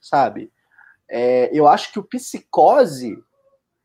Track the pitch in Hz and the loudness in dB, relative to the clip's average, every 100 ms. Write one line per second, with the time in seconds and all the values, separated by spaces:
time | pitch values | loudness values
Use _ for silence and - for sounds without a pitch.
0 | - 143 117 104 110 _ _ _ _ _ | -4 0 0 -4 -18 _ _ _ _ _
1 | - 120 123 127 123 151 147 208 - 208 | -10 -4 0 0 0 2 4 4 -2 -12
2 | - 254 - 208 _ - 160 277 208 135 | -10 -12 -12 -16 _ 2 4 4 0 -2
3 | 120 - _ _ _ _ _ _ | -12 -14 _ _ _ _ _ _